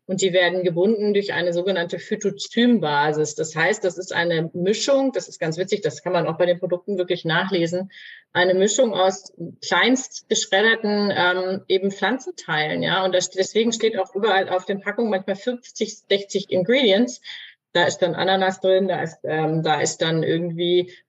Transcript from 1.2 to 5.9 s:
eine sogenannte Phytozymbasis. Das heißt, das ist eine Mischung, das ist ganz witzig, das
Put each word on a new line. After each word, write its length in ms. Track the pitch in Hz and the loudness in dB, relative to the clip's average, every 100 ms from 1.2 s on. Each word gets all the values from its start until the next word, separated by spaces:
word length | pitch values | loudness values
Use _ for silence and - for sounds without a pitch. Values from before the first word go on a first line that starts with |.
| 202 | 0
eine 200 | 156 175 | -2 -2
sogenannte 460 | 170 185 180 170 175 | 0 0 -2 -2 -6
Phytozymbasis. 1400 | - 214 202 196 - 233 247 226 156 147 151 151 151 | -6 -4 -4 -4 -6 2 2 2 2 0 0 0 -2
Das 220 | - 156 160 | -4 -6 0
heißt, 260 | 170 208 | 0 0
das 160 | 185 175 | -2 -4
ist 140 | 180 | -8
eine 380 | - 170 165 165 | -2 0 0 -2
Mischung, 580 | 180 180 220 - 269 269 | -2 -2 0 2 2 2
das 140 | 190 - | -2 -8
ist 120 | - | -6
ganz 180 | 160 160 | -4 -4
witzig, 220 | 190 208 | -2 -2
das 220 | 151 | -4